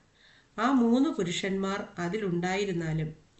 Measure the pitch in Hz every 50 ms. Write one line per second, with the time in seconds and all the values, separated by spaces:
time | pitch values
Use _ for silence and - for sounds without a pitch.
0 | _ _ _ _ _ - - - _ _ _ - 220 254 277 254 233 226 233 262
1 | 277 320 262 - 185 170 - - - 196 190 190 190 196 196 208 208 - - -
2 | 175 175 190 220 214 185 170 175 175 185 185 196 208 196 180 170 165 160 156 160
3 | 156 156 - - _ _ _ -